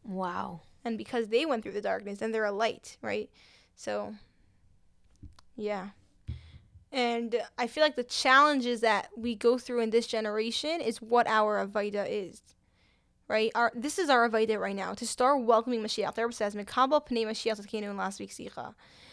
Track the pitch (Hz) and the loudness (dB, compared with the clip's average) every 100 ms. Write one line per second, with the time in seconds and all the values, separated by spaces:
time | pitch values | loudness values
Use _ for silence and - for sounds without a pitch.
0 | - 185 185 180 196 170 - _ 240 226 | -12 -6 -6 -6 -8 -10 -18 _ -8 -8
1 | 214 247 220 226 320 240 214 190 202 190 | -4 -4 0 0 2 0 -4 -6 -4 -4
2 | 202 202 220 220 214 202 220 - - - | -4 -6 -4 -2 -2 0 -2 -2 -12 -12
3 | 226 202 - _ - _ _ _ - 208 | -6 -6 -6 _ -20 _ _ _ -8 -6
4 | 208 208 - _ _ _ _ _ _ _ | -6 -12 -20 _ _ _ _ _ _ _
5 | _ _ - - - - 208 202 190 - | _ _ -20 -20 -20 -8 -6 -6 -8 -16
6 | _ _ - - - - - - - 269 | _ _ -14 -12 -14 -20 -20 -20 -8 -2
7 | 240 233 233 226 - - 240 302 302 302 | 0 0 -2 -2 -4 -4 -4 4 4 4
8 | 240 - 277 262 294 285 247 240 226 202 | -4 0 6 8 8 6 0 2 2 2
9 | - - 233 214 240 247 - 240 226 220 | 0 -6 -6 2 2 2 0 -2 2 2
10 | 233 226 220 214 226 233 302 339 247 220 | 2 -2 -2 -2 -2 -2 -2 -2 -2 -4
11 | 220 240 233 220 214 208 196 202 208 202 | 2 2 4 4 4 2 0 -2 -2 -2
12 | 196 208 185 - - _ _ _ _ _ | -2 -4 -6 -12 -20 _ _ _ _ _
13 | _ _ - 220 220 - 233 240 254 302 | _ _ -2 0 2 2 0 0 -4 -2
14 | 339 254 233 220 220 214 190 196 185 196 | 4 4 4 4 2 0 -2 -4 -6 -6
15 | 233 - 254 285 226 226 226 240 214 - | -8 0 4 4 4 4 4 -2 -4 -4
16 | 196 - 233 233 208 208 196 - 262 302 | -4 -2 -4 -2 -4 -4 -4 0 2 2
17 | 294 233 220 220 226 214 202 220 208 202 | 0 -2 -2 -4 -4 -4 -6 -8 -6 -6
18 | 190 196 196 - 165 - 120 - - - | -6 -6 -12 -12 -14 -12 -14 -16 -20 -20
19 | - | -20